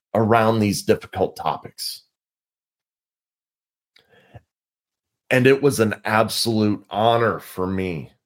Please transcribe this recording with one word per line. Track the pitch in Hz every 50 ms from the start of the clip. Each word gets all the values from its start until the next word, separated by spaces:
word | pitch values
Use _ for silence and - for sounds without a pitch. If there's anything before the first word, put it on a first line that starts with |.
| _ _ -
around | 104 113 104 113 117 110 110 113 113
these | 107 104 95 - -
difficult | - 107 - - - - - 95 - -
topics. | - - 80 71 - - - - - - - - - _ _ _ _ _ _ _ _ _ _ _ _ _ _ _ _ _ _ _ _ _ _ _ _ _ _ _ _ _ _ _ _ _ _ _ _ _ _ _ _ _ _ _ _ _ _ - - _ _ _ _ _ _ _ _ _ _ _ _ _ _ _ _ _ -
And | - 127 123
it | 131 135 135
was | 139 143 127 -
an | 110 104 98 - -
absolute | 104 107 107 113 107 - - - 117 117 107 107 104 101 101 - -
honor | - 98 110 117 117 117 117 110 90 80
for | - - - - 92 92
me | 95 95 95 92 87 78 64 - _ _ _